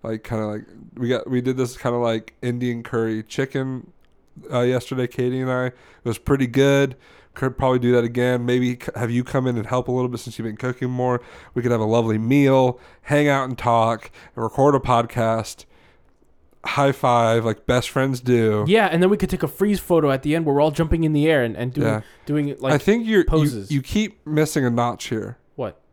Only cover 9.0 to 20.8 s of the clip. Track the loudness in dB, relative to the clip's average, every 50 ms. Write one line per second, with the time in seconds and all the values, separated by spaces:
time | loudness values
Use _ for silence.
9 | -4 -2 -2 -2 -2 -2 -4 -2 -2 -2 -2 -4 -4 -2 -4 -4 -2 -2 -2 -2
10 | -2 -4 -6 -8 -10 -12 -10 -8 -8 -8 -8 -6 -6 -6 -6 -4 -6 -4 -4 -2
11 | -2 -2 -2 -4 -6 -12 -20 -20 -20 -8 -6 -4 -2 0 0 0 0 2 2 2
12 | 2 2 0 0 0 2 4 4 6 6 6 4 4 2 0 -4 -14 -20 -20 _
13 | _ 0 0 2 2 2 2 0 0 -4 -6 -4 0 2 4 4 4 2 0 -4
14 | -8 -18 -20 -20 -20 -16 _ -6 -6 -4 0 2 4 4 4 2 2 2 2 2
15 | 2 0 -2 -2 0 0 0 -2 -4 -8 -12 -18 -20 _ _ _ _ _ _ _
16 | _ _ _ _ _ _ _ _ _ _ _ _ -10 -6 -2 2 2 2 2 2
17 | 2 2 4 4 4 4 2 2 2 0 -4 -4 -2 0 0 0 0 -2 -2 -2
18 | 0 0 -2 -2 0 2 2 4 4 2 2 2 2 2 4 4 4 2 2 2
19 | 4 4 2 2 0 -2 -2 -4 -4 -6 -2 -2 0 0 0 -2 0 2 2 2
20 | 4 2 0 0 0 -2 -2 0 0 0 2 2 2 2 2 0